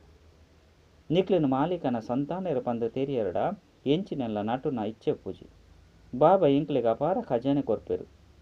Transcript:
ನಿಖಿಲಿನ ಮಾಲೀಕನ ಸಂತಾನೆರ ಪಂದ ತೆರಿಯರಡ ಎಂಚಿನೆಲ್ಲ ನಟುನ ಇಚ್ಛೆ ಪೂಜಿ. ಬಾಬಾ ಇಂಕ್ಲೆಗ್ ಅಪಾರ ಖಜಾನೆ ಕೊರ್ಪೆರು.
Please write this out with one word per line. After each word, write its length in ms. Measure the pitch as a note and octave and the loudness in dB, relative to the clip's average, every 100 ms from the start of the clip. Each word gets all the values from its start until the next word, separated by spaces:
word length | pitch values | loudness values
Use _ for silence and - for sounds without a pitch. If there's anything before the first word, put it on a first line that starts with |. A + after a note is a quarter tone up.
| - - - - - - _ _ _ - - | -20 -20 -20 -20 -20 -20 _ _ _ -14 -2
ನಿಖಿಲಿನ 360 | E3+ G3 F#3 C#3+ | 0 2 2 2
ಮಾಲೀಕನ 520 | C3 D#3 F3+ C#3+ A#2+ | 0 0 -2 -2 -4
ಸಂತಾನೆರ 600 | A2 B2 C#3+ F3 F#3 C3 | -2 -4 -2 -4 -2 -2
ಪಂದ 220 | B2+ A#2 | -2 -2
ತೆರಿಯರಡ 540 | A#2 B2+ C#3 C3 G2+ F2+ C3+ G3+ _ _ B2+ | -2 -2 -2 -2 -2 0 -2 -4 _ _ 0
ಎಂಚಿನೆಲ್ಲ 560 | D#3+ G3 D3+ A#2 G#2 | 0 -2 -6 -4 -2
ನಟುನ 360 | G#2+ B2 D#3 B2 | -2 -4 -4 -4
ಇಚ್ಛೆ 340 | G#2+ A2 - | -6 -4 -4
ಪೂಜಿ. 340 | A#2+ G2 F2+ - - - - - - - B2+ | -4 -6 -12 -14 -20 -20 -20 -20 -20 -8 4
ಬಾಬಾ 280 | D3+ G3 D3+ | 6 6 6
ಇಂಕ್ಲೆಗ್ 400 | C#3 D#3 C3+ A#2 | 4 2 0 2
ಅಪಾರ 300 | A2+ D3+ G#3+ | 2 0 -2
ಖಜಾನೆ 420 | D3+ B2 C3+ C#3+ | 0 -2 2 0
ಕೊರ್ಪೆರು. 580 | C3+ G#2 - F2+ - - - - | 0 -2 -2 -6 -6 -20 -20 -20